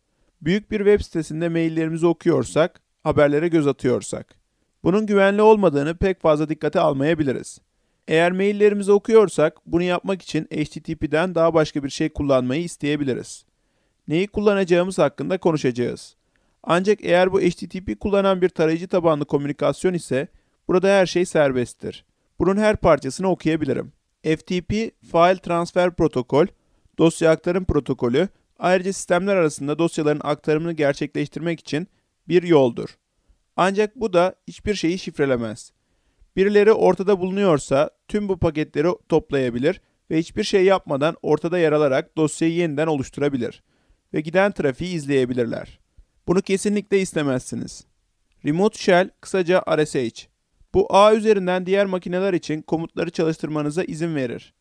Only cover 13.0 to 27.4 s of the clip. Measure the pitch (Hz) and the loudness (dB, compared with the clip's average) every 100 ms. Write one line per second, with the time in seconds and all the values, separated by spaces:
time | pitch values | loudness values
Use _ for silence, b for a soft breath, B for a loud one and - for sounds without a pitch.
13 | 139 113 92 - _ _ _ _ _ _ | -4 -6 -8 -18 _ _ _ _ _ _
14 | - 156 202 - 208 202 190 175 180 185 | -6 -4 -2 0 0 2 2 2 0 0
15 | 147 - 143 180 185 156 139 120 120 - | 0 -2 -6 -2 0 0 -2 -2 -4 -6
16 | - _ _ _ _ _ - 170 190 208 | -16 _ _ _ _ _ -2 0 2 -2
17 | - 175 185 190 175 - 175 185 185 214 | 2 2 2 2 -2 -2 -10 -12 -10 -8
18 | 214 202 196 190 180 - 160 165 185 185 | -2 0 0 2 0 0 0 0 -2 0
19 | 170 147 147 147 143 147 143 143 190 180 | 0 0 0 -2 -4 -4 -4 -2 -2 -4
20 | - 127 156 _ _ _ - 180 190 196 | -4 -4 -6 _ _ _ -2 0 4 4
21 | 180 175 185 165 143 127 120 - - - | 2 0 0 2 2 2 -4 -6 -14 -14
22 | _ _ _ - - 196 214 208 190 147 | _ _ _ 2 2 4 2 4 4 2
23 | 135 - 185 175 156 160 147 127 127 _ | 2 -4 -2 0 0 0 0 -4 -6 _
24 | _ _ 151 160 - 180 - 208 226 - | _ _ -4 -2 -2 -6 -4 -4 -4 -8
25 | - 170 175 185 - 170 170 - 180 175 | -2 4 4 4 -2 -4 -2 0 0 2
26 | 160 - 123 139 175 _ _ _ _ - | 0 0 0 2 2 _ _ _ _ 0
27 | 165 - 160 160 | 2 2 2 2